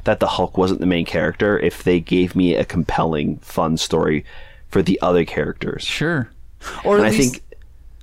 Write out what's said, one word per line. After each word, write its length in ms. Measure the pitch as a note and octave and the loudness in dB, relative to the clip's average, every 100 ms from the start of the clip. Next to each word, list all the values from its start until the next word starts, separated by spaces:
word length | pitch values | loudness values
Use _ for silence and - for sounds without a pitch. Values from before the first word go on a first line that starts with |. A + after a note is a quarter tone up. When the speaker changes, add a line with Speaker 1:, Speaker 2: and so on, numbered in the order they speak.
| - | -2
Speaker 1:
that 160 | G#2+ | 0
the 40 | G2 | 0
Hulk 300 | - F2+ - | 0 -2 2
wasn't 220 | F#2 F#2+ | 2 2
the 60 | F#2 | 2
main 180 | E2+ | 0
character 560 | E2+ E2 E2 - G#2 G#2 | 0 -2 -2 0 2 2
if 240 | F2 - | 0 0
they 160 | - F2+ | 2 2
gave 340 | E2 F2+ F2+ | 2 2 2
me 220 | - F2+ C2+ | 2 2 2
a 80 | |
compelling, 760 | - F2 D2+ - E2 D#2 D2 D2+ | 0 -2 -2 0 0 0 -2 -6
fun 360 | - - E2 D#2+ | -6 -2 0 -2
story 480 | - D#2+ E2+ D2+ - - - - - | 0 0 2 0 -4 -14 -18 -20 -2
for 120 | G2+ | 0
the 160 | F2 F#2 | 2 2
other 240 | F2 F2+ E2 | 2 2 2
characters. 580 | - D#2 - - - | -2 -4 -6 -8 -6
Speaker 2:
Sure. 460 | - - D3+ E3 - - - - - - - | -6 -4 -2 -2 -4 -12 -20 -18 -14 -6 2
Or 100 | G3+ | 4
Speaker 1:
And 100 | G#3+ | 4
Speaker 2:
at 80 | |
Speaker 1:
I 40 | G#3+ | 4
Speaker 2:
least, 160 | B3 | 2
Speaker 1:
think 240 | - - - - - - - | -2 -12 -20 -20 -20 -20 -20